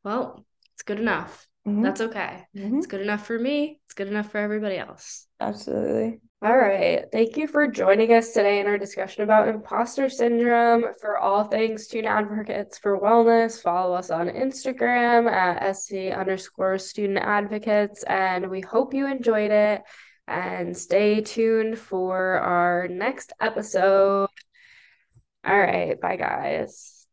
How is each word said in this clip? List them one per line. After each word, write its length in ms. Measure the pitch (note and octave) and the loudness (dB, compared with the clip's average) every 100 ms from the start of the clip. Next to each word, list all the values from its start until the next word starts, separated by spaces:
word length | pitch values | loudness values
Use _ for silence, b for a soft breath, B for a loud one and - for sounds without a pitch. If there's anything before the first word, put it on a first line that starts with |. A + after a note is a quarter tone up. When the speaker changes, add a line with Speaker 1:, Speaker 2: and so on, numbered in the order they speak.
Speaker 1:
"Well, 420 | G3+ A#3 F#3+ - _ _ _ | -4 -6 -6 -12 _ _ _
it's 100 | - | -16
good 160 | - G#3 | -10 -4
enough. 480 | A3+ E3 E3+ - _ _ G#3 | -2 -2 -4 -18 _ _ -4
Speaker 2:
Mm-hmm. 140 | G#3 | 0
Speaker 1:
That's 200 | B3+ - | 0 0
okay. 440 | A3+ G#3+ E3+ F#3+ - | -6 -4 -8 -10 -18
Speaker 2:
Mm-hmm. 220 | G3 G3 C4+ | -10 -4 -4
Speaker 1:
It's 100 | F#4 | -4
good 140 | G3 | -6
enough 240 | G3+ G#3 | -4 -4
for 120 | G#3 A#3 | -4 -4
me. 440 | B3 D4 D4+ D4+ | -2 -2 -4 -8
It's 100 | _ | _
good 120 | - G3 | -10 -6
enough 240 | G#3 G#3 | -4 -4
for 60 | G#3+ | -4
everybody 400 | G#3 G#3+ G#3 F#3 | -2 -2 -4 -6
else." 500 | - - - - _ _ | -8 -14 -18 -20 _ _
Speaker 2:
Absolutely. 840 | - G#3 G#3+ - - A3 A3+ A3+ _ _ | -6 -6 -6 -4 -2 -2 -2 -6 _ _
Speaker 1:
All 140 | G#3+ | 2
right. 480 | B3+ G#3+ G3 F3 E3+ - | 4 4 2 2 0 -2
Thank 240 | A3 A3+ | 0 0
you 120 | D4 D4+ | 0 -2
for 200 | D4 D4 | 0 0
joining 460 | G#3 F#3+ G3+ A3+ | 2 2 4 6
us 180 | A#3 A3+ | 4 4
today 300 | A3+ G3+ G3+ | 2 2 2
in 60 | G3+ | 0
our 100 | G3+ | -2
discussion 460 | G3 - F#3+ - | -4 -8 -8 -4
about 260 | G#3 G#3+ G#3+ | 4 4 4
imposter 580 | G#3+ - G#3 A#3+ - C4+ | -2 -4 -4 -2 -2 -4
syndrome. 760 | C4 A#3 A#3 A#3+ A#3 A#3 A#3 A3+ - | 0 0 2 4 4 6 4 2 -6
For 160 | G#3+ G#3 | -6 -2
all 260 | G3 G3+ | 2 2
things 400 | G#3 G#3+ A3+ G#3+ | 0 0 -2 -4
Student 300 | - A#3 A3 | -8 -6 0
Advocates 640 | G#3 G#3 G#3+ G#3+ - G3+ - | 0 -2 -6 -6 -8 -8 -6
for 200 | G#3 G3 | -2 0
Wellness, 640 | G#3 A#3 A3+ A#3 A3+ A3+ | 4 6 6 6 2 -2
follow 320 | F3 F3 F#3 | -2 0 0
us 160 | F3+ F#3 | -2 -2
on 200 | E3 F3 | -2 -2
Instagram 1000 | - C4+ C4 C4 B3+ A#3+ B3 A#3+ A#3+ A#3 | -2 -4 -4 -8 -2 0 2 4 4 4
at 320 | F#3 F#3 F3 | 2 0 0
S 240 | G3 G3 | -4 -4
C 260 | - G3 F#3 | -8 -8 -6
underscore 680 | G3 F#3+ F#3+ - - F#3+ F#3+ | -4 -4 -4 -8 -4 -2 -2
student 420 | F#3+ - G3+ G3 | -4 -4 -2 -2
advocates, 840 | - G#3 G3+ G#3+ G#3+ G#3 G3+ G3+ | 0 0 -2 -6 0 2 0 -4
and 460 | - F#3+ F#3+ F3+ F#3+ | -4 0 0 -2 -4
we 120 | F#3 | -8
hope 320 | F#3 A#3 C4+ | -2 0 0
you 140 | C4+ C#4 | -2 -4
enjoyed 440 | C4+ A#3+ G#3+ G#3 | -2 0 2 2
it. 300 | G#3 G#3 G3 B B B B - | 4 4 0 B B B B -8
And 500 | F3 F3+ F3+ F3 F3 | -6 -6 -6 -6 -8
stay 440 | - F#3+ G#3 G#3+ | 0 2 4 2
tuned 560 | G#3+ A3+ A3+ A3+ A3 A3+ | -2 0 2 2 0 -6
for 580 | - F#3+ F#3 F#3 F#3 F#3 | -6 -4 -2 0 0 0
our 500 | - F3 F3 F3 F3+ | 2 2 2 0 -2
next 460 | F3+ A3 C4+ - - | -4 -4 -6 -14 -4
episode. 880 | A3 A3 G#3+ G3 G3 G3 G3 G3 G3 - _ b b b b b b _ _ _ | -4 -4 -4 2 4 6 4 2 -2 -6 _ b b b b b b _ _ _
All 140 | - G3+ | 2 4
right. 400 | F#3 F3 E3+ - | 4 2 -2 -4
Bye, 180 | F3 F#3+ | -4 -4
guys. 880 | - - - D#3 - - - _ _ | -4 -2 -4 -4 -6 -12 -20 _ _